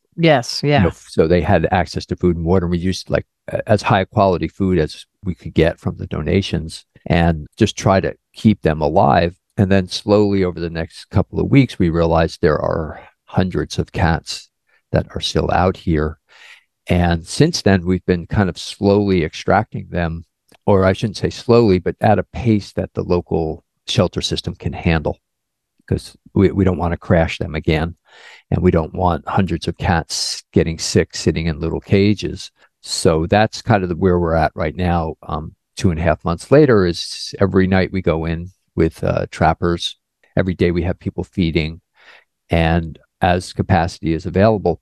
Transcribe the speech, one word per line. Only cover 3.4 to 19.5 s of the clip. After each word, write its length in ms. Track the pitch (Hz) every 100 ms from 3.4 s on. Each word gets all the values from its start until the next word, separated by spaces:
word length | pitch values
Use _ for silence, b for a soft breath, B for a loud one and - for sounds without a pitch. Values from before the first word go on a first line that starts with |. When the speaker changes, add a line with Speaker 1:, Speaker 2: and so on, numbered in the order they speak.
| -
Speaker 2:
a-, 200 | - -
as 140 | 104
high 240 | - 104 95
quality 420 | - 98 85 78
food 300 | - 98 87
as 280 | 73 - - _
we 100 | 92
could 200 | 82 80
get 260 | - 80 -
from 180 | 95 87
the 100 | 95
donations 760 | 80 78 95 - 82 80 - _ _ -
and 420 | 85 85 80 73 -
just 200 | 107 -
try 220 | - 95
to 140 | 80 - _
keep 280 | - 110 104
them 200 | 80 78
alive. 560 | 76 85 110 65 87 - _ -
And 140 | 95
then 160 | 98 92
slowly 560 | - 104 104 104 98
over 160 | 90 82
the 100 | 85
next 360 | 82 82 - -
couple 340 | 95 - 85
of 100 | 87
weeks, 300 | 135 127 -
we 100 | 87
realized 520 | 82 82 82 82 -
there 180 | 82 73
are 420 | - 82 78 - B B _
hundreds 540 | - 92 80 - -
of 120 | 80
cats 560 | - 90 80 - - - _ _ _ -
that 160 | 80 - -
are 60 |
still 280 | - 80 76
out 260 | 82 92 92
here. 420 | - 78 78 - _ b b b b _ -
And 380 | 87 87 85 82
since 360 | - 156 -
then, 240 | 104 98 87
we've 200 | 90 -
been 220 | 90 80
kind 220 | 107 92
of 80 | -
slowly 680 | - - 101 101 101 92
extracting 640 | 80 - -